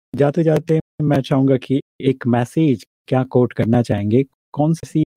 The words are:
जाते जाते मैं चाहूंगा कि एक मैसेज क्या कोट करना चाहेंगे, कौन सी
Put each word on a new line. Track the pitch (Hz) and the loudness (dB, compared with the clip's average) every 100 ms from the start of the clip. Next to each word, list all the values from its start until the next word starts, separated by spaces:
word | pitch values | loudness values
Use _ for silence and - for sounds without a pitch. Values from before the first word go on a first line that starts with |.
| _ 120 | _ -2
जाते | 143 147 | 0 2
जाते | 160 156 151 160 - _ | 0 0 0 -2 -2 _
मैं | 151 139 | 0 0
चाहूंगा | 127 139 135 131 | 0 0 2 0
कि | - 131 - _ | 0 -4 -4 _
एक | 135 131 120 | -2 -2 0
मैसेज | 120 123 - 160 120 - _ _ | 0 0 0 0 0 -6 _ _
क्या | 131 | -2
कोट | 131 131 123 | 0 0 0
करना | - 110 120 | 0 0 0
चाहेंगे, | 120 104 104 117 139 _ _ | 0 -2 0 0 0 _ _
कौन | - 151 | -4 -2
सी | 165 - 156 156 | -2 -4 -4 -2